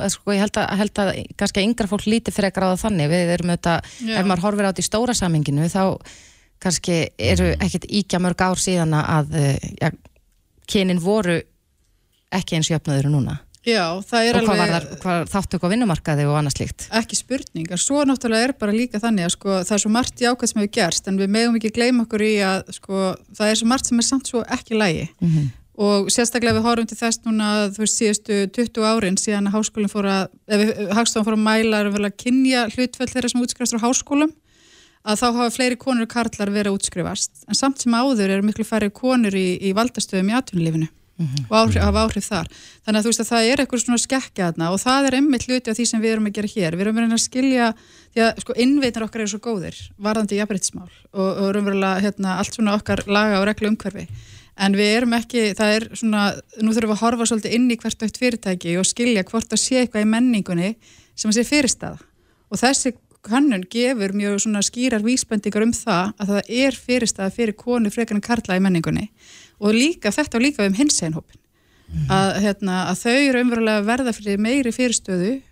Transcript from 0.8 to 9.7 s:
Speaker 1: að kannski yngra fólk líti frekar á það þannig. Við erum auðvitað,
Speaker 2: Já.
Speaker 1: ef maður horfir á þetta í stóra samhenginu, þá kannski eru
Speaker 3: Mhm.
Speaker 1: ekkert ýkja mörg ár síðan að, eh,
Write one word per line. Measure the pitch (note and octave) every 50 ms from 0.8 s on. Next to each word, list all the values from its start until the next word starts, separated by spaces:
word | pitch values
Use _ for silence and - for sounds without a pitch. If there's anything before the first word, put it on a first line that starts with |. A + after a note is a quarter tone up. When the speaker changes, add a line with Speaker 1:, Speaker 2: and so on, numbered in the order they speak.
| G#3+ G3+ - G#3+
Speaker 1:
að | G3+ F3+ - - - - -
kannski | - G3+ G3 - G3+ F#3+
yngra | A3+ A#3 - G#3+
fólk | F3 G#3 G3 - G#3+
líti | A3+ A#3 - G3+ -
frekar | - G3 F#3+ - F#3+ F#3+
á | F#3 F#3
það | F3 - A3
þannig. | G3+ E3 D3 D3 E3+
Við | F3+ F3 E3+ F3
erum | F3 E3+ F3 F3
auðvitað, | - - E3+ E3 - - - - -
Speaker 2:
Já. | A#3+ A3+ A3 G#3
Speaker 1:
ef | F#3
maður | G3+ F#3 E3+ F#3
horfir | G#3 G#3 G#3 G3+
á | G3
þetta | F3 F#3 F3
í | -
stóra | - G#3+ B3 B3 A3+
samhenginu, | - G3 F3 D#3+ D3+ C#3+ D3 C#3+ D3 E3 F3
þá | - F#3+ F#3+ F#3+ - - - - - - - - - _ _ _ _ -
kannski | - F#3 E3 - - F3+ E3+ E3 C#3 - _
eru | - A2+ A#2+ F#3+ F3 F#3 E3+ -
Speaker 3:
Mhm. | -
Speaker 1:
ekkert | G3+ E3+ - F3 -
ýkja | - - G#3 F#3+ - F#3+ F3
mörg | F3+ F3+ F3+ -
ár | F#3 F#3 F#3 -
síðan | - F#3+ F#3 F3 E3 D#3+
að, | D3+ D3+ - - D#3+ D3+ C#3+ D3+ D#3+
eh, | D3+ C#3+ C#3 C3+ - - -